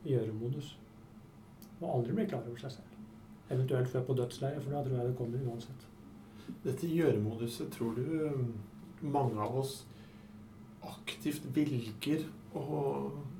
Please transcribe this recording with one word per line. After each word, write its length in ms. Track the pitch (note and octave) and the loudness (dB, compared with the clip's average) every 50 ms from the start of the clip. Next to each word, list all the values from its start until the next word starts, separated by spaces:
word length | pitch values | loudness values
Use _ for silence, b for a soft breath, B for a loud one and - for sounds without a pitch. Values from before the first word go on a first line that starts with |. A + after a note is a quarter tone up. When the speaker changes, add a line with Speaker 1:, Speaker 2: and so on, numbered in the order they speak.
| - | 0
Speaker 1:
gjøremodus. 720 | D3+ C3 A#2 A2 A2 G#2+ G#2+ A#2 B2 C#3 D3 B2+ - - - - - - - - - - - - - - - - - - - - - - | 4 4 4 4 4 0 0 0 0 0 -2 -4 -6 -10 -14 -18 -18 -18 -18 -18 -18 -18 -18 -18 -18 -18 -18 -18 -18 -18 -18 -16 -16 -8
Og 140 | - E3+ - | -4 -2 2
aldri 280 | D3 B2+ A#2 B2+ F#3 | 2 4 4 4 4
bli 100 | G#3+ G3+ | 4 4
klar 160 | - C#3+ A#2+ - | 2 2 -2 -2
over 160 | A#2+ A#2+ - | -4 -6 -6
seg 140 | - - - | -8 -8 -8
selv. 200 | - - - - - - - - - - - - - - | -10 -12 -16 -14 -14 -14 -14 -16 -16 -16 -16 -18 -18 -4
Eventuelt 420 | - C#3 B2+ C3 C3 C3+ B2+ B2 B2+ | 0 2 4 4 6 6 4 4 4
før 140 | - B2+ B2 | 2 2 2
på 120 | - B2+ | 4 4
dødsleiet, 440 | B2 B2 A#2+ - - C3+ C3+ D3+ D3+ | 4 4 2 0 0 0 0 0 0
for 160 | C3 C3+ C#3+ | -2 0 0
da 60 | D3 C3+ | 0 2
tror 140 | C3 B2+ | 2 2
jeg 100 | B2 B2 | 4 4
det 120 | B2+ B2 - | 2 2 2
kommer 240 | A#2+ A2+ A#2+ C3 C#3 | 0 0 0 0 0
uansett. 380 | A#2+ A#2 A2+ - - - - - - - - - - - B B B B B B B B B | 0 -2 -4 -6 -8 -12 -14 -14 -16 -18 -18 -16 -16 -16 B B B B B B B B B
Speaker 2:
Dette 280 | - C3 B2+ - E3+ E3+ | -2 -2 0 0 0 2
gjøremoduset, 800 | D#3+ E3+ D#3+ C#3 G#2 G#2 G#2 A2 A2+ A2+ A#2 A#2 - - D3+ - | 4 6 6 8 6 6 4 2 2 0 -2 -2 -2 -4 -4 -6
tror 220 | - - A#2 A2+ A2+ | -2 0 0 0 2
du, 120 | B2 C3 D#3 D#3+ D#3 D#3 | 2 0 2 2 2 2
um, 240 | D3+ C#3 C3 B2 A#2 A2 G2+ G2 - - - - - - - | 2 2 2 0 0 -2 -4 -8 -10 -12 -14 -16 -14 -10 -6
mange 380 | - - - A#2 B2 A2 G#2 G#2 | -2 2 4 4 4 4 4 2
av 160 | G#2+ A#2 B2 | 0 2 2
oss 200 | C3 C3+ - - - - B B B B B B B B B B B B - - - - - - - | 2 0 0 -2 -6 -10 B B B B B B B B B B B B -16 -16 -16 -16 -16 -16 -14
aktivt 640 | - - - - - - - - - D3 - - - C3 | -12 -12 -12 -8 -8 -8 -8 0 0 0 0 0 -2 2
velger 760 | B2+ D3+ D3 - B2+ A#2+ G#2+ G#2+ G#2+ - - C#3+ D#3 D#3+ D3+ - - - - - - | 4 6 6 6 4 2 0 -2 -4 -2 2 2 4 2 2 -2 -6 -10 -12 -6 -4
å, 100 | E3 C#3 D3 D#3 D3 C#3+ C#3 C#3 C#3 C#3 - C#3+ D3 D3 - - | -4 -2 0 2 2 2 2 2 2 0 -2 -4 -4 -6 -6 -8